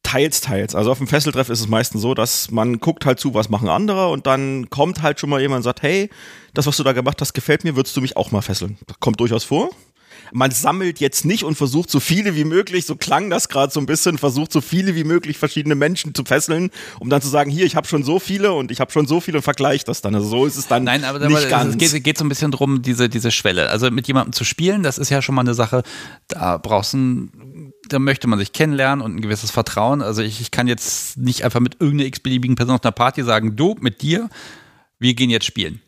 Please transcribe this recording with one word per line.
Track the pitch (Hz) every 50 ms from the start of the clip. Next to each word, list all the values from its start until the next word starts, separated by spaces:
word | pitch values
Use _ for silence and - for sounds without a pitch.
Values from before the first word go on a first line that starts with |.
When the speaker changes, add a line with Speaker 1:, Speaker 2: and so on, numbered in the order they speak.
Speaker 1:
Teils, | - - - 135 143 160 - -
teils. | - 135 107 98 101 104 -
Also | 87 107 117
auf | 131 131
dem | 139
Fesseltreff | - 139 151 143 151 131 131 131 123
ist | 117 110
es | 113
meistens | 104 113 113 117 - - 107
so, | 101 123 131
dass | - 110 117 - - - -
man | 110 113 110 120 120 113
guckt | - 165 156 - -
halt | 143 127 -
zu, | - 143 120
was | 107 104 104
machen | 104 104 120 92
andere | 80 104 208 208 196 190 190 175
und | 156 139 -
dann | 135 135 135 139 135 135 135 123 -
kommt | - 143 143 170 180 156
halt | 156 151 147 -
schon | - 143
mal | 147 135
jemand | 135 143 135
und | 127 113
sagt, | 123 127 -
„Hey, | - 147 175 196 202 202 - - - - - - - _ -
das, | - 131
was | 147 139
du | - 139
da | 135 127
gemacht | 127 123 127 - -
hast, | 147 - -
gefällt | 135 - - 147 - -
mir, | 165 143
würdest | 131 131 - -
du | 139
mich | 127 127 -
auch | - 104 -
mal | 110 101 -
fesseln?“ | - 95 - 90 98 104 - -
Das | - - _
kommt | - 127 110 -
durchaus | 120 120 113 107 -
vor. | - 135 156 240 359 - - _ _ _ _ _ _ - - - -
Man | - 120 131 135
sammelt | 127 - - - 156 190 190 180 160 -
jetzt | 147 139 - - -
nicht | 175 208 226 -
und | 151 156
versucht, | - 147 131 123 160 175 -
so | - 139
viele | - - 160 196 208 202 165
wie | 151 151
möglich, | 156 160 185 208 - 180 180 -
so | - 147
klang | - - - 143 156 202 208
das | 170 - -
grad | - - 139 139 139
so | - 156
ein | 139
bisschen, | 123 156 156 - 180 165
versucht, | 131 147 143 120 139 160 156
so | - 156
viele | 127 - 160 180 190 196 170
wie | 165 156
möglich | 156 170 175 - 151 143
verschiedene | - - 139 - 156 143 151 151
Menschen | 139 143 160 185 - - 156 -
zu | - 131
fesseln, | - 127 147 - - 160 165 185 180 - - - - - -
um | - 123
dann | 139 139
zu | 127
sagen, | 139 135 147 143 143
„Hier, | 143 165 185
ich | 170 -
hab | 160 151
schon | - 170 151 135
so | 131 165
viele | 190 - - 190 196 196 208 185
und | 147 131 -
ich | 123 -
hab | 131 -
schon | - 156 151
so | 127 151 175
viele“, | - - 156
und | 147 -
vergleicht | - 139 - 135 147 139 139 -
das | - - -
dann. | - 101 104
Also | 104 104
so | 104 113 123 135
ist | 147 143
es | 143 131
dann | - 123 123 127
Speaker 2:
Nein, | 123 123 143 143
aber | 131 139 143
Speaker 1:
nicht | 147 147 151
Speaker 2:
es | 151 147 131
Speaker 1:
ganz. | 127 120 123 113 113
Speaker 2:
geht, | 117 165 160 147 151 127
geht | 156 143
so | - 156
ein | 147
bisschen | 139 - 156 147
drum, | 135 127 143 139 139 131
diese, | 120 127 123 120 123
diese | 113 113 117 117 117
Schwelle. | - - - 104 90 90 76 -
Also | - 107 123 127
mit | 120 135 120
jemandem | - 135 135 - - -
zu | - 120
spielen, | - - - 165 185 202 208
das | 180 143 -
ist | - 143 -
ja | 139 139
schon | 127 - 139
mal | 131
eine | 123 123 117
Sache, | 120 117 113 127 127 120 - - - - - - - _
da | _ - - 85 90 87
brauchst | 80 - 95 104 98 101 - -
du |
ein, | 135 131 127 123 123 113 - - 104 123 131 143 160 151 135 - _ -
da | - 147 135
möchte | 135 139 131 - -
man | 123 110 101
sich | 98 -
kennenlernen | - - 156 156 143 139 135 135 139 139 117
und | 110 85
ein | 101
gewisses | 110 104 107 104 110 110
Vertrauen. | - 101 98 - - 101 107 123 143 143
Also | 117 104 107 110 110
ich, | 107 107 113
ich | 120 -
kann | - - 123
jetzt | 123 120 113 - - - - - - -
nicht | 135 127 123 123 - -
einfach | 107 107 120
mit | 123 123 - _
irgendeiner | 170 147 143 147 139
x-beliebigen | 135 131 - _ 131 131 127 123 123 127
Person | - 123 123 131
auf | 120 -
einer | 117 104
Party | - 120 131 - - 127
sagen, | 120 110 110 110 110 107
„Du, | 110 151 190 220 -
mit | - 120 104 -
dir, | - 147 165 208 233 220 - - - - - - - _ _ _ _ _ _
wir | _ 117 123 123
gehen | 117 131 123
jetzt | 117 110 -
spielen.“ | - - 110 92 80 90 - _